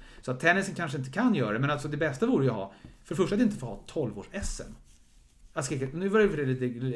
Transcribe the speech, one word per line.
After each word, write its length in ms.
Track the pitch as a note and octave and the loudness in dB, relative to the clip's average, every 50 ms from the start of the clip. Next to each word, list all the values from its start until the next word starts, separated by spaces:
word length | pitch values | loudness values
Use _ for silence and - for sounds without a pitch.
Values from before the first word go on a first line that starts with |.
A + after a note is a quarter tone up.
| - - - - | -20 -20 -18 -10
Så 100 | - B2+ | -6 -6
att 80 | B2+ C3 | -4 2
tennisen 360 | D#3+ E3 F3 G3 F#3+ F#3+ D#3+ | 4 4 4 4 2 -2 -4
kanske 220 | - E3+ D3 C3+ | -4 -4 -4 -4
inte 140 | D3 C3 - | -4 -6 -4
kan 240 | - F#3 B3+ B3 G3+ | -2 2 4 4 4
göra 180 | D3 A#2+ G#2+ G#2 | 4 2 2 2
det, 60 | A#2 | 2
men 100 | C#3 C#3+ | 2 0
alltså 180 | D3 C#3+ - | 0 -2 -4
det 100 | D3+ D3 | -4 -2
bästa 280 | D3 D#3+ D3+ C3 - A3+ | 0 0 0 0 0 2
vore 180 | B3+ B3+ D#3+ C3+ | 2 4 4 4
ju 40 | B2+ | 2
att 60 | A2 | 2
ha... 180 | G2+ G2 G2 - - - - - _ - | 0 -6 -8 -12 -18 -20 -20 -20 _ -10
För 120 | - E3+ | -6 0
det 60 | D#3+ | 0
första 140 | F3+ D3+ G3+ | 2 2 4
att 60 | G#3 | 4
inte 160 | B3 G#3 - | 2 2 2
få 80 | - B2+ | -2 -8
ha 180 | A2 G2+ - - | -8 -10 -10 -12
tolv-års-S 760 | - - E3 C#3 G#2+ G2 G2+ F#2 - - - - - - - - | -6 -4 -2 -2 -2 -4 -8 -12 -10 -10 -6 -6 -6 -6 -6 -10
M. 80 | - - - - - - - - _ _ - _ _ _ _ - - - | -14 -14 -18 -20 -20 -20 -20 -20 _ _ -20 _ _ _ _ -20 -10 -8
Jag 120 | D#3+ C#3+ | -6 -4
ska, 100 | - D#3 B2+ C3+ C3 D3 | -4 -2 -2 -4 -4 -4
nu 160 | E3+ F#3+ G3 | -2 -2 2
var 100 | G3+ A3 | 4 4
det 260 | G#3+ G3 D#3+ D3 C#3 | 4 4 4 2 0
lite 220 | C3 B2+ B2+ B2+ B2 A#2 A#2+ C3 C3 A#2 | 0 0 0 0 -4 -4 -2 -4 -4 -2